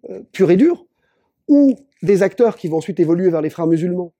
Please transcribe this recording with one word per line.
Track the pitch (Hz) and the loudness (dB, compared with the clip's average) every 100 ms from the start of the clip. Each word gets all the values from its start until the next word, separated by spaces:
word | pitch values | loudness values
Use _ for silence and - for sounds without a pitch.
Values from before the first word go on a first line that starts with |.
| - | -16
euh, | 95 - | -18 -16
pur | - 185 | -2 2
et | 175 | 4
dur, | 311 349 _ _ _ _ _ _ - | 2 0 _ _ _ _ _ _ 0
ou | 285 277 233 _ _ | 2 2 0 _ _
des | 175 196 | 0 2
acteurs | 190 - 233 - | 0 0 -2 -2
qui | 170 | -6
vont | 160 | -6
ensuite | 180 170 | -6 -2
évoluer | 160 175 185 | 0 0 0
vers | 165 | -2
les | 151 | -6
frères | 160 165 | -4 -2
musulmans | 165 180 180 175 | -2 -2 -6 -10